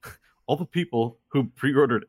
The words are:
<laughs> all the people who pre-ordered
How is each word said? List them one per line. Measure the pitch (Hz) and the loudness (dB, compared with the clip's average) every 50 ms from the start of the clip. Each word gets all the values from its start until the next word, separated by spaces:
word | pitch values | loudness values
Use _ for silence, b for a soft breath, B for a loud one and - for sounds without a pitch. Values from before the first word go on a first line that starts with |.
| - | -20
<laughs> | - - - _ _ _ _ _ | -20 -20 -20 _ _ _ _ _
all | - 143 | -4 -2
the | 151 175 | -2 -4
people | - - 175 170 - 123 113 117 117 120 _ _ _ | -4 -4 -4 -4 -2 -2 -2 -2 -2 -4 _ _ _
who | - 139 120 117 - | -2 -2 -2 -2 -4
pre-ordered | - - 143 135 139 147 123 120 104 - | -4 -2 0 4 4 4 4 2 -2 -4